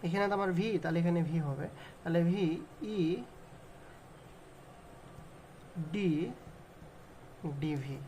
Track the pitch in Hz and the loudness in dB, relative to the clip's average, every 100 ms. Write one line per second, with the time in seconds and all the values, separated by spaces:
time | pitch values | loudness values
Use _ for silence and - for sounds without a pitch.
0 | 175 185 202 196 196 175 220 190 165 160 | 2 4 4 4 4 4 4 4 2 4
1 | 170 170 151 165 147 139 156 - - - | 6 6 4 2 2 0 -4 -6 -14 -8
2 | 165 170 170 190 175 165 - - 208 214 | 2 4 6 6 4 2 -4 -8 -4 2
3 | 160 196 247 - - - - - - - | 4 2 -2 -12 -18 -18 -18 -18 -18 -18
4 | - - - - - - - - - - | -18 -18 -18 -18 -18 -18 -18 -18 -18 -18
5 | - - - - - - - - 156 190 | -16 -16 -16 -18 -20 -20 -12 -6 -2 2
6 | 190 151 180 - - - - - - - | 4 4 2 -4 -14 -16 -18 -18 -18 -18
7 | - - - - 160 143 156 147 135 139 | -18 -18 -18 -8 -6 -2 0 0 -2 -6